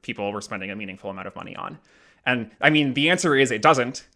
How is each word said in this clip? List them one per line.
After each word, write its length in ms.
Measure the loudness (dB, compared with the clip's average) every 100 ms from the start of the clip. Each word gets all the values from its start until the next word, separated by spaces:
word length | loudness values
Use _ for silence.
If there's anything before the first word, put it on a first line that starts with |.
people 280 | -12 -6 -4
were 120 | -6
spending 280 | -8 -10 -10
a 60 | -10
meaningful 320 | -12 -12 -12
amount 200 | -10 -12
of 60 | -12
money 200 | -14 -10
on. 220 | -12 -12 _ _ _ _ -2
And 240 | 0 -2 0
I 80 | 2
mean, 240 | 4 2
the 160 | 2 2
answer 260 | 2 2
is 160 | 4 4
it 120 | 4
doesn't. 440 | 4 4 2 -6 -16